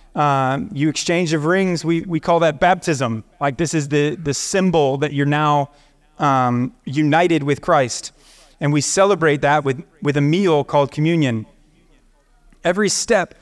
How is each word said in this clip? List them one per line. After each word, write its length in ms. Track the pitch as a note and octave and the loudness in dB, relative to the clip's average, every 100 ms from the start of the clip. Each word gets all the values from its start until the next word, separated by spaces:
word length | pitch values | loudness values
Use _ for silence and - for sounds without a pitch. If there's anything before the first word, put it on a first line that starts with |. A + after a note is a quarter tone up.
| - | -12
Um, 560 | - D3 C#3 C3 C#3 - | -2 0 2 0 -2 -6
you 160 | C#3 D#3 | -2 -2
exchange 460 | - - E3+ E3+ | -2 -2 0 0
of 100 | D#3 | -2
rings. 400 | D3+ F#3 F#3+ E3+ | 0 0 0 -2
We, 160 | D#3 E3 | -2 -4
we 200 | F#3+ E3 | -2 -4
call 200 | - E3+ | 0 2
that 180 | D#3+ D3 | 2 2
baptism. 640 | F3+ F#3 - C#3+ B2 A2 - - | 2 2 0 -2 -2 -4 -8 -6
Like, 200 | C#3+ C3+ | -4 -2
this 160 | D#3+ | -2
is 140 | D#3+ C#3+ | -2 -2
the, 260 | D3 D3 D3+ | 0 0 -2
the 160 | D3+ | -6
symbol 640 | C3+ - G3 F#3 E3 C#3+ C#3 | -6 -2 0 2 2 2 0
that 140 | D3 | -2
you're 140 | C#3 C#3+ | -2 0
now, 440 | D3 D3+ D3 C#3 _ _ _ _ - | 0 2 0 -2 _ _ _ _ -4
um, 540 | D3 C3+ B2 A#2+ B2+ - - | 0 2 0 0 -4 -8 -8
united 560 | C#3 D3+ D#3+ F3 E3 | -2 2 4 4 2
with 180 | C#3 C#3 | 0 -2
Christ. 520 | - D#3 B2 - - _ _ - - - | 2 2 2 -4 -12 _ _ -20 -20 -6
And 140 | D3 | -2
we 80 | D3 | 0
celebrate 640 | C3 F#3+ G3 F#3 D#3 C#3 | 0 2 2 4 2 2
that 200 | C#3+ D3+ | 2 0
with, 220 | C#3 C3 - - | 0 -6 -8 -6
with 160 | D3 C#3+ | -2 0
a 60 | |
meal 420 | C#3+ E3+ F#3+ D3+ | 2 2 2 2
called 260 | - D3 C#3 | 2 0 0
communion. 540 | - D#3 E3+ C#3 A2+ G#2+ _ _ _ _ _ _ _ _ _ _ _ | 0 0 2 0 -2 -8 _ _ _ _ _ _ _ _ _ _ _
Every 240 | E3 F3+ G3+ | -4 0 0
step 460 | - - G#3+ E3+ - | -2 0 0 0 -8